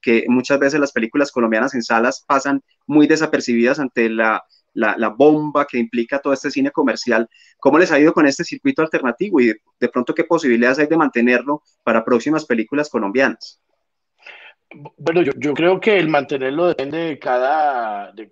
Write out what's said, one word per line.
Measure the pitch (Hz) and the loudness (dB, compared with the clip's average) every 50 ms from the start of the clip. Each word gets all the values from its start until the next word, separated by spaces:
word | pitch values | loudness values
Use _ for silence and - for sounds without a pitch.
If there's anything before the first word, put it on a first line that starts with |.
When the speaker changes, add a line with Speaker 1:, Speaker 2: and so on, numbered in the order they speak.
Speaker 1:
que | - - 117 113 - | 0 2 2 2 2
muchas | - 120 127 127 - 139 | 2 0 0 0 0 0
veces | 139 139 139 143 151 | 0 0 0 0 0
las | 143 135 | -2 -2
películas | - 123 113 113 - 147 143 - | -2 -4 -4 -2 -2 -2 -2 -2
colombianas | - 127 117 110 110 110 120 135 135 | -2 -2 -2 0 0 0 -2 -2 -4
en | 123 117 | -6 -4
salas | - 120 113 117 127 131 - _ | -2 0 0 0 0 -4 -4 _
pasan | - 143 135 131 139 139 135 - _ _ _ _ | -2 -2 -2 0 -2 -4 -4 -6 _ _ _ _
muy | - 143 151 151 | 0 4 4 6
desapercibidas | 143 160 151 160 160 - 131 120 127 120 117 117 123 139 151 | 6 4 2 0 -2 -2 -2 -2 0 0 2 2 2 0 -2
ante | 143 127 - 127 117 113 | -4 -4 -2 0 0 0
la, | 113 113 110 113 107 92 - _ _ _ _ _ - | 0 0 0 0 0 -2 -6 _ _ _ _ _ -4
la, | - 113 104 - | -2 -2 -2 0
la | - 113 104 | -2 -4 -2
bomba | 107 113 139 151 151 151 151 151 143 147 143 | 2 4 4 4 4 2 0 -2 -2 -2 -2
que | - - | -2 -2
implica | 123 117 113 - 120 117 - 143 | -4 -4 -2 -2 -4 -4 -2 -4
todo | 139 - 143 139 | -4 -2 -2 -2
este | 135 - 143 | -2 -4 -6
cine | 131 139 135 139 | -4 -2 -4 -2
comercial. | - 160 143 127 107 - - 120 113 113 117 - _ _ _ _ _ - | -2 -2 -2 -2 -2 -4 -2 -2 0 0 -2 -4 _ _ _ _ _ -2
¿Cómo | - 139 135 | 2 4 4
les | 160 185 180 | 4 4 4
ha | 160 143 | 4 4
ido | 151 165 | 4 4
con | 170 185 151 | 4 4 2
este | 139 135 - 170 | 2 2 -2 -6
circuito | - 147 135 - 139 135 - | -10 -8 -4 -4 -2 0 -2
alternativo | 160 160 - 151 139 123 117 - 190 208 190 139 | -2 -2 -2 -2 -2 -2 -4 -4 -4 0 2 2
y | 120 110 | 2 2
de, | 110 - _ _ _ - | 0 -4 _ _ _ -6
de | 123 117 | -4 -4
pronto | - 127 - - 151 | -2 -4 -4 -4 -2
qué | - 160 | -4 -2
posibilidades | - 175 160 147 131 117 117 120 123 135 147 | 0 0 0 2 2 2 2 2 2 2 0
hay | 147 | 0
de | 151 160 | 0 2
mantenerlo | 160 156 131 - 117 117 123 123 120 123 143 147 151 _ _ _ _ - | 2 0 0 0 0 2 2 2 2 0 -4 -6 -8 _ _ _ _ -4
para | 120 113 113 113 | -2 0 0 0
próximas | 123 123 117 - 147 156 156 151 | 0 0 0 0 0 -4 -2 -2
películas | - 120 113 110 - 139 143 147 - | -2 -4 -4 -4 -4 -4 -4 -4 -2
colombianas? | - 117 107 98 101 131 135 117 - - - - - _ _ _ _ _ _ _ _ _ _ _ _ _ - - - - - - - _ _ - - 147 143 - _ | -4 -4 -4 -2 -2 0 0 0 -2 -6 -12 -20 -20 _ _ _ _ _ _ _ _ _ _ _ _ _ -20 -20 -20 -20 -20 -20 -20 _ _ -20 -20 -20 -20 -20 _
Speaker 2:
Bueno, | - 143 165 165 180 170 | -8 -4 -2 0 0 0
yo, | 139 131 | 0 -2
yo | 127 123 147 135 | -4 -4 -4 -2
creo | 151 160 180 185 175 | 0 2 2 2 2
que | - 220 208 | 2 2 2
el | 185 165 156 | 2 2 2
mantenerlo | 156 143 135 - 147 135 131 131 139 160 175 | 0 0 0 -2 -4 -4 -4 -4 -2 0 0
depende | 175 160 - 135 139 151 165 | 0 0 -2 -4 -6 -6 -6
de | 170 165 143 | -6 -6 -6
cada, | - - 147 127 123 131 135 151 156 151 147 135 123 117 107 104 101 101 95 | -6 -4 -2 0 0 0 0 0 0 0 0 -2 -2 -4 -6 -6 -8 -10 -12
de, | 98 107 107 101 | -16 -18 -20 -20